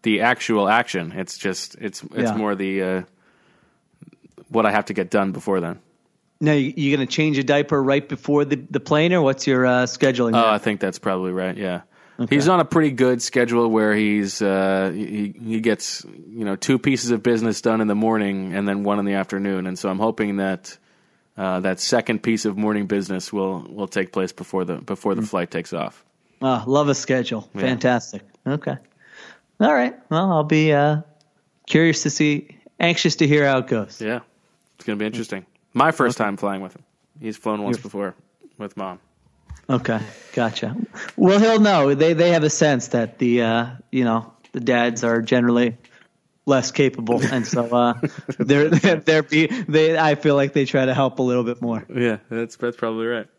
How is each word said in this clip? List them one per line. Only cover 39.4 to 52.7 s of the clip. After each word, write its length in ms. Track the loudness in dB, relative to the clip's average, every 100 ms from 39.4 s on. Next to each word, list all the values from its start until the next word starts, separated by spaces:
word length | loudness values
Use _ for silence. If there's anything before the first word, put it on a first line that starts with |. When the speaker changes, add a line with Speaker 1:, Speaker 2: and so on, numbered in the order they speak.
| _ -20 -4
Speaker 2:
Okay, 300 | -4 -2 -4 -6 -16 -10
gotcha. 440 | -4 -4 -4 -8 -8 -10 -10 -14 2
Well, 220 | 4 6
he'll 200 | 6 6
know. 340 | 6 6 4
They, 200 | 4 4
they 180 | 4 4
have 120 | 4
a 60 | 2
sense 400 | 0 0 -2 -2
that 300 | -2 -4 -2
the, 220 | 0 2
uh, 240 | 2 0 -4 -10 -6
you 140 | -2 0
know, 260 | -2 -4 _ _
the 80 | -6
dads 420 | 0 2 0 0
are 180 | 0 0
generally 540 | 2 2 4 2 2 -2 -20 _ _ _ _ _ 0
less 260 | 2 2
capable, 500 | 0 0 0 -2 0
and 240 | 0 -2 -2
so, 200 | -2 0 2
uh, 180 | 0 0 -6 -8
Speaker 1:
<laughs> 200 | -12 -6
Speaker 2:
they're, 300 | 2 4 4
they're, 260 | 4 4 2
they're 280 | 2 2
be, 240 | 2 0 0
they, 500 | -2 0 2 4 4
I 160 | 2 2
feel 200 | 2 2
like 180 | 2
they 100 | 0
try 220 | 0 0 0
to 80 |
help 260 | 2 0 0
a 20 |
little 220 | 0 0
bit 180 | -2 -4
more. 240 | -4 -6 -6
Speaker 1:
Yeah, 260 | -2 -2 -2 _
that's, 260 | -8 -8 -6
that's 220 | -6